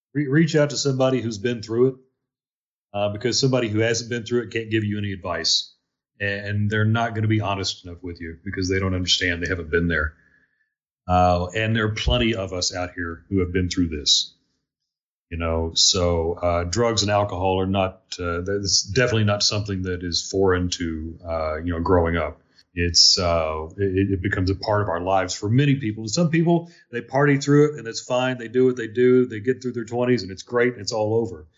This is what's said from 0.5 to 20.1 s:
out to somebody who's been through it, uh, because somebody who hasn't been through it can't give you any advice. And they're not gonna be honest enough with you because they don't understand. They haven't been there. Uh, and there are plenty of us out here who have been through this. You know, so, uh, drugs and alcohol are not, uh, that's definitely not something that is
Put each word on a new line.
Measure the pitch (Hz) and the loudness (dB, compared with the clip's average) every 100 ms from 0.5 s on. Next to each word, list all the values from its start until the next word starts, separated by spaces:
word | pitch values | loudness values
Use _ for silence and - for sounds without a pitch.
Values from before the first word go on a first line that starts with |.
out | 156 143 | 4 2
to | 131 | 2
somebody | 143 127 131 127 | -2 2 2 2
who's | 110 101 | -2 -4
been | 120 120 | -4 -4
through | 107 113 131 | -4 2 2
it, | 131 _ _ _ _ _ _ _ _ _ | 2 _ _ _ _ _ _ _ _ _
uh, | 101 104 | -2 -2
because | 104 117 107 | -2 -2 0
somebody | 135 127 113 | 2 2 0
who | 107 | 0
hasn't | 113 113 113 | 2 0 -4
been | 120 | -8
through | 107 120 | -2 -4
it | 113 | -2
can't | 113 110 | -8 -2
give | 110 | -2
you | 104 104 | 0 -4
any | 101 | -6
advice. | 95 90 85 78 - - _ _ _ _ _ | -6 -6 -4 -2 -2 -4 _ _ _ _ _
And | 101 101 101 104 104 | -6 -4 -4 -2 0
they're | 107 | 2
not | 107 113 117 107 | 2 2 0 -2
gonna | 110 | 0
be | 110 | 0
honest | 98 98 92 - | 0 -2 -4 -8
enough | 90 87 | -14 -14
with | 87 82 | -12 -12
you | 82 80 | -12 -12
because | 98 95 92 | -10 -4 -2
they | 95 | 0
don't | 95 | 0
understand. | 90 87 - 92 85 | 0 0 0 0 -2
They | 87 | -4
haven't | 92 78 | -6 -2
been | 85 85 | 0 0
there. | 80 76 - _ _ _ _ _ _ _ _ - | 0 -2 -6 _ _ _ _ _ _ _ _ 0
Uh, | 90 90 87 87 110 | 4 4 2 0 -2
and | 110 | 0
there | 113 107 | 0 0
are | |
plenty | 107 - 123 117 | 0 0 2 2
of | 95 95 | 0 -4
us | 90 87 | -4 -4
out | 90 90 | -4 -8
here | - 85 82 - | -6 -10 -10 -2
who | 98 | 0
have | 87 | 0
been | 92 90 | 0 0
through | 92 85 | 0 0
this. | 76 69 - - _ _ _ _ _ _ _ _ _ _ | 0 0 0 0 _ _ _ _ _ _ _ _ _ _
You | 82 | -4
know, | 82 82 82 | -2 0 -2
so, | - - 95 87 85 82 | 2 2 4 2 2 -2
uh, | 87 87 87 | -2 0 0
drugs | 87 101 117 107 | -2 0 0 0
and | 101 | 2
alcohol | 104 104 90 95 95 | 2 0 -2 -2 0
are | 95 | 0
not, | 98 92 - _ - | 0 -2 -4 _ -8
uh, | 87 85 | -6 -4
that's | 92 101 98 - | -4 -4 0 0
definitely | - 95 110 113 | 0 0 2 2
not | 104 101 | 2 2
something | - 107 104 95 | 0 0 -4 -4
that | 92 90 | -4 -6
is | 90 | -4